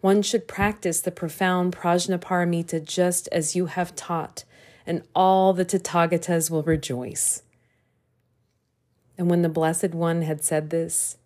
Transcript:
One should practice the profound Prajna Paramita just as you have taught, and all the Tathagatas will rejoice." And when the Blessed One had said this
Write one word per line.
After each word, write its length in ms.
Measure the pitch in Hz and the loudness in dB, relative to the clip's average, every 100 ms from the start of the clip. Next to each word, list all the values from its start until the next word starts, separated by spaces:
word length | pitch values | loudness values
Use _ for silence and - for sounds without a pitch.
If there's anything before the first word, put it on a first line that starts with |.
One 200 | 190 202 | 4 2
should 260 | 202 226 - | 2 -2 -4
practice 540 | - 202 208 185 165 | -2 -2 0 -4 -2
the 100 | - | -4
profound 640 | 180 165 - 185 180 180 175 | -6 -8 -2 0 2 0 0
Prajna 440 | 175 175 175 185 | 2 2 2 -4
Paramita 640 | - 180 175 170 170 165 | 0 0 2 0 -2 -6
just 440 | 156 - 180 175 - | -4 0 2 0 -2
as 220 | 175 156 180 | -4 -2 -2
you 100 | 180 | -2
have 300 | - 175 - | -2 -6 -6
taught, 500 | - 170 143 - - - - - - | -6 -6 -6 -14 -20 -20 -20 -20 -6
and 160 | 170 - | -6 -4
all 380 | - 185 190 190 | 2 6 6 6
the 140 | 185 180 | 4 2
Tathagatas 840 | 190 180 175 170 170 165 170 160 | -2 0 0 2 2 0 0 0
will 140 | 165 | -2
rejoice." 800 | 151 160 - 123 123 - - - _ _ _ _ _ _ _ _ _ _ _ _ _ _ _ _ _ - | 0 0 0 -6 -6 -4 -4 -4 _ _ _ _ _ _ _ _ _ _ _ _ _ _ _ _ _ -4
And 120 | 175 | 2
when 120 | 170 | 4
the 80 | 170 | 2
Blessed 440 | 160 160 165 196 | 2 0 2 -2
One 280 | 165 170 170 | 0 0 0
had 200 | 156 151 | -2 -2
said 280 | - 156 156 | 0 -2 -2
this 480 | 165 165 - - - | -4 -2 -4 -4 -8